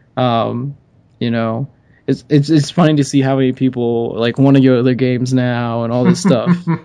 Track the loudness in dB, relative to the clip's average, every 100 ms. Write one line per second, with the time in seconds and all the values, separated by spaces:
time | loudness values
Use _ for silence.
0 | _ -2 0 0 -2 -6 -8 -12 _ _
1 | _ -8 -4 -4 -4 -4 -8 _ _ _
2 | -6 -6 0 0 2 0 0 0 2 0
3 | 0 0 0 0 0 0 -2 -2 -2 -2
4 | -4 -2 -2 2 4 4 4 4 2 0
5 | 0 -2 -2 -2 0 -2 -4 -4 -2 0
6 | 2 2 2 0 0 -2 -2 -6